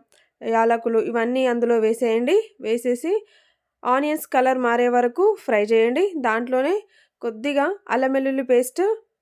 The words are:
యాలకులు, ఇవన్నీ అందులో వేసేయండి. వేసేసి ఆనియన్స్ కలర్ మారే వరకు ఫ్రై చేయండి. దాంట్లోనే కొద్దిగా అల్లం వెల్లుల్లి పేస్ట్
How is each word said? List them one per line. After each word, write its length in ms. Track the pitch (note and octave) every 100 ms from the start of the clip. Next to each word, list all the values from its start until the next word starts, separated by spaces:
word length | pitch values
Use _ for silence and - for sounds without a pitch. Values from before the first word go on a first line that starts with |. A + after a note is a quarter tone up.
| - _ _ -
యాలకులు, 560 | A#3 A3+ A3+ A#3 A#3 A3+
ఇవన్నీ 460 | - A#3 A#3 B3+ B3+
అందులో 340 | A#3+ A#3+ A#3
వేసేయండి. 760 | A3 A3+ A#3+ A3+ B3 G4+ A4 -
వేసేసి 640 | A3 A#3+ B3 B3 D#4+ G#4 - _ _ _ _ _ A#3+
ఆనియన్స్ 420 | C4 D4+ D4+ -
కలర్ 300 | C4+ B3+ B3+
మారే 300 | A#3+ A#3+ B3
వరకు 500 | B3 A#3+ A#3+ G4+ G4+
ఫ్రై 240 | - G#3+
చేయండి. 500 | G#3 A3+ A3+ C4 G4 E4
దాంట్లోనే 680 | B3 A3 B3 B3+ C#4 G4+ - _ _ _
కొద్దిగా 540 | A#3 A3 C#4 C#4 D4 G4+ -
అల్లం 240 | A#3+ C4
వెల్లుల్లి 300 | C4+ C4+ C4+
పేస్ట్ 560 | B3+ B3 B3 - G4 A4 _ _